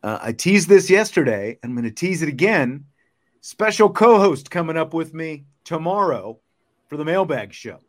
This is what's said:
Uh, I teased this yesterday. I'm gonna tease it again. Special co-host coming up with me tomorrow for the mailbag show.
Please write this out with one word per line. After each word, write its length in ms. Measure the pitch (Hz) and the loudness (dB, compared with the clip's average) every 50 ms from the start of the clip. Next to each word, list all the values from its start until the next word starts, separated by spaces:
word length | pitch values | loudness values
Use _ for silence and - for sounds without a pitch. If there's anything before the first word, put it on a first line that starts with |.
| - | -6
Uh, 160 | 104 110 - | -8 -8 -6
I 120 | - 107 117 | -8 -8 -8
teased 360 | - - 180 196 202 180 156 | -4 0 2 2 2 6 6
this 220 | 202 190 180 - | 6 6 6 6
yesterday. 680 | 185 202 220 214 - 185 147 127 110 101 101 107 117 _ - | 2 2 2 0 0 0 0 0 0 -2 -4 -8 -10 _ -12
I'm 140 | 120 123 | -10 -8
gonna 140 | 120 117 113 | -6 -6 -6
tease 320 | 110 - 170 185 190 160 160 | -6 -6 -6 -4 -4 -4 -4
it 60 | 147 | -6
again. 580 | 143 127 170 208 220 180 135 120 131 143 143 _ _ _ _ _ _ _ _ _ _ _ _ | -2 0 0 2 2 2 0 -2 -4 -10 -16 _ _ _ _ _ _ _ _ _ _ _ _
Special 460 | - - _ 208 220 208 - 214 202 | -20 -6 _ -2 -2 2 2 2 2
co-host 640 | - - 214 240 233 208 196 202 151 139 143 - | 4 4 6 6 6 6 6 2 2 -2 -8 -8
coming 260 | - 175 165 160 160 | -6 -6 -4 -4 -2
up 160 | 165 156 156 160 | -4 -4 -4 -4
with 220 | 165 160 151 156 | -6 -6 -6 -10
me 300 | 160 165 160 156 143 143 _ _ _ _ | -12 -12 -10 -12 -14 -16 _ _ _ _
tomorrow 760 | - 175 160 160 170 190 208 202 180 139 107 92 107 113 _ _ _ _ _ _ _ _ _ _ _ | -10 -8 -6 -4 -4 -2 0 0 0 -2 -4 -6 -12 -16 _ _ _ _ _ _ _ _ _ _ _
for 80 | 147 | -12
the 80 | 147 151 | -8 -6
mailbag 480 | 156 170 190 190 156 151 123 104 98 - | -2 0 0 0 0 -2 -6 -6 -10 -16
show. 260 | - - 113 90 - _ | -16 -16 -16 -16 -16 _